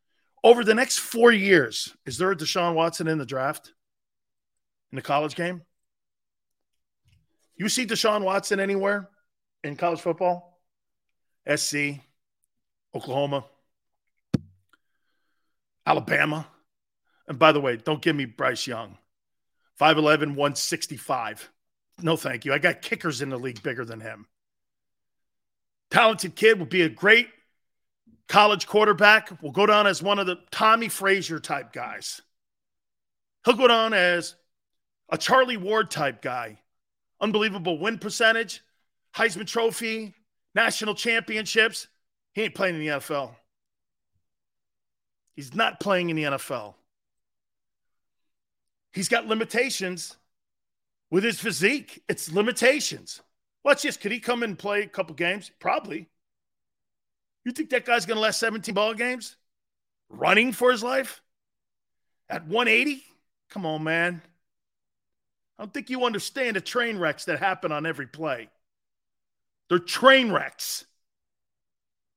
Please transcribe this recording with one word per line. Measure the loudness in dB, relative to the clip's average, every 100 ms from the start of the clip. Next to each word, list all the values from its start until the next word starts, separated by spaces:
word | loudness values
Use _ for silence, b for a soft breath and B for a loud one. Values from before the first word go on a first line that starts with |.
| _ _ _ _
Over | 6 8
the | 6
next | 2 2 -2
four | -4 4 6
years, | 6 6 4 4 -4 -10 -12 -10
is | -2
there | 0
a | 0
Deshaun | -2 0 0
Watson | 2 0 0 -2
in | -2
the | -4
draft? | -4 -4 -6 -14 _ _ _ _ _ _ _ _ _ _ _ _
In | -10
the |
college | -2 0 -2 -4
game? | -6 -8 -14 _ _ _ _ _ _ _ _ _ _ _ _ _ _ _ _ _ _ -6
You | -4
see | -2 -2
Deshaun | 0 2 2
Watson | 0 0 0 -2
anywhere | 0 0 0 -2 -4 _ _ _ _ _
in | -12 -4
college | -2 -2
football? | -2 0 0 -2 -8 _ _ _ _ _ _ _ _ _ -4
S | -2
C, | -2 -2 -4 -6 -14 _ _ _ _ _ _ _ _
Oklahoma, | -12 -6 -4 -2 -4 -6 _ _ _ _ _ _ _ _ -4 -4 _ _ _ _ _ _ _ _ _ _ _ _ _ 0
Alabama. | 0 0 0 0 -2 -8 _ _ _ _ _ _ _ -12
And | 4
by | 4
the | 6
way, | 2 -2
don't | -4 -2
give | 0 0
me |
Bryce | -4 -2 -2 -2 -6
Young. | -10 -12 -18 _ _ _ _ _ _ _ 2
Five | 4 6
eleven, | 4 4 2
one | -2 -2
sixty-five. | -2 -6 -6 -8 -10 -6 -4 -6 -10 -18 _ _ _ _ -6
No, | -2 -2
thank | -2 -6
you. | -2
I | 0
got | 0 -2
kickers | -6 -6 -6 -6
in | -6
the | -6
league | -8 -8
bigger | -8 -8
than | -10 -12
him. | -14 -16 -20 _ _ _ _ _ _ _ _ _ _ _ _ _ _ _ _
Talented | 4 4 2 -6 2
kid, | 4 4
will | 2
be | 0
a | 0
great | 2 4 4 4 _ _ _ _ _ _ _ _ _ 2
college | 6 6 4 0
quarterback, | 2 4 6 8 6 4 -10
will | -6
go | 2 4
down | 6 4
as | 0
one | 0 0
of | -2
the | -6 _
Tommy | 0 4 4 2
Frazier | -2 0 0 -2 -8
type | -6 -8 -8
guys. | -12 -12 -10 -12 -14 -18 _ _ _ _ _ _ _ _ _ _ _
He'll | 2 4
go | 6
down | 4 2
as | 2 2 2 -4 -14 _ _ _ _ _ _ _
a | -4
Charlie | 2 2 2 -2
Ward | -2 -2 -2
type | -2 -4 -4
guy. | -8 -8 -8 -14 _ _ _ _ _ _
Unbelievable | -2 0 0 -2 -4 -4
win | -4 -6
percentage, | -6 0 2 2 -2 -10 _ _ _ _ _
Heisman | -2 -2 -2 -6
Trophy, | -2 0 -2 -6 -6 -8 -16 _ _ _
national | 0 0 0 -4
championships. | -4 -2 -2 -2 -6 0 2 2 0 -14 _ _ _ _
He | -6
ain't | -6
playing | -2 -2 -2
in |
the | -4
N | -6
F | -4
L. | -6 -6 -12 _ _ _ _ _ _ _ _ _ _ _ _ _ _ _ _ _ _ _ -18
He's | -8
not | -2 -2 -2
playing | -2 0 0
in | -2
the |
N | -2
F | -4 -6
L. | -8 -10 -18 _ _ _ _ _ _ _ _ _ _ _ _ _ _ _ _ _ _ _ _ _
He's | -8 -2
got | -2 0
limitations | -2 -2 -2 -2 -4 -6 -8 -12 -18 _ _ _ _ _ _ _ _ _
with | 0
his | 0 -2
physique. | -4 0 0 0 -6 -10 -8
It's | -6 -4
limitations. | -2 0 2 2 2 -2 -8 -14 -20 _ _ _ _
Watch | 2 2
this. | 0 -4
Could | -6
he | -4
come | -4 -2
and | -4 -6
play | -4 -2
a | -2
couple | -6 -6
games? | -4 -4 -4 -8 _
Probably. | -2 -2 -4 -12 -14 _ _ _ _ _ _ _ _ _ _ _ _ _
You | -10
think | -8 -2
that | -2
guy's | 2 0 0
gonna | 0
last | 0 0
seventeen | -2 -4 -4
ball | 0 0
games? | -2 -4 -6 -10 -20 _ _ _ _ _ _ _
Running | -2 4 4 4
for | 2 2
his | 2
life? | 0 -2 -4 -10 _ _ _ _ _ _ _ _ _ _ -12
At | -12 -4
one | 0 2
eighty? | 2 0 -4 -12 _ _ _ _
Come | -8 -6
on, | -4
man. | -2 0 -2 -4 -12 _ _ _ _ _ _ _ _ _ _ _ _ -18
I |
don't | -14
think | -12 -8
you | -2 -2
understand | -2 -6 -4 -4 -4
the |
train | -4 -4 -4 -2
wrecks | -2 -2 -4
that | -2
happen | -2 -2 -4
on | -4
every | -4 -6 -10
play. | -8 -6 -6 -10 _ _ _ _ _ _ _ _ _ _ _ 0
They're | 0
train | 0 4 6 6 4
wrecks. | 0 -4 -8 -10 -10 -14 _ _ _ _ _ _ _ _ _ _ _ _